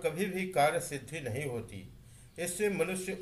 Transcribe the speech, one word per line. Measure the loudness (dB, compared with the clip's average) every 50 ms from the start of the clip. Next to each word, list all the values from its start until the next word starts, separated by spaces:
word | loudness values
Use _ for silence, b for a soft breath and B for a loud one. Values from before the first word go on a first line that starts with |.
| 0
कभी | 0 0 2 0 0
भी | 0 0 -2 0
कार्य | 4 6 6 6 6 4
सिद्धि | 0 -2 -4 -6 -6 -8 -8 -6
नहीं | -4 -4 -4 -2 -2
होती। | -2 -4 -4 -6 -8 -10 -12 -12 -14 -16 -18 B B B B B B B -6
इससे | -4 -4 0 2 2 2
मनुष्य | 4 2 2 2 0 -2 -2 -4 -4 -4